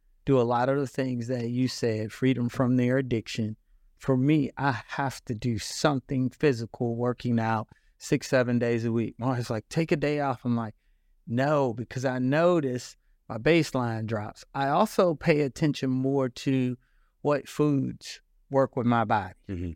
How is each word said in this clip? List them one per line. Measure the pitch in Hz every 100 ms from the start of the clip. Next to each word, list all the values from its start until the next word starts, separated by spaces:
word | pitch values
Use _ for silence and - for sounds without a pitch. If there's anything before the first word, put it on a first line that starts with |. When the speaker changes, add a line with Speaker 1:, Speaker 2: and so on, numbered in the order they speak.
| _ _
Speaker 1:
do | - 135
a |
lot | 117 120 127
of | 139
the | 131
things | - 131 123 117
that | 127 117
you | 120 127
said, | - 120 110 107
freedom | - 131 127 120
from | - 127 127
their | 123 131
addiction. | 131 117 - - 110 107 _ _ _ _
For | - 131
me, | 135 156 135 -
I | 139 113 -
have | - 139 - -
to |
do | 110 123 107
something | - - 156 139 - 135 127
physical, | - 151 117 113 - 120 117
working | 120 120 123 117
out | 113 110 107 _ _ _
six, | - 147 -
seven | 135 120 120
days | 117 117
a | 117
week. | 113 110 -
My | 120
wife's | 123 117
like, | 110 -
"Take | - 165
a | 165
day | 143 147
off." | 139 131
I'm | 123 117
like, | 110 - _ _ _ _ -
"No," | 120 139 151 131
because | 113 113 127
I | 131 127
notice | 127 147 170 175 135 123 - - _ _ -
my | 113
baseline | 117 165 147 131 120 113 110
drops. | 107 104 - -
I | 135 139
also | 160 214 - 180
pay | 151 170 147
attention | 143 - 151 139 135
more | 131 131 139 131
to | - 143 131 127 123 _ _ _ _
what | 147 147 -
foods | - 151 139 127 117 - - _ _ -
work | 135 131 -
with | 120
my | 120
body. | 110 110 95 - -
Speaker 2:
Mm-hmm. | 90 90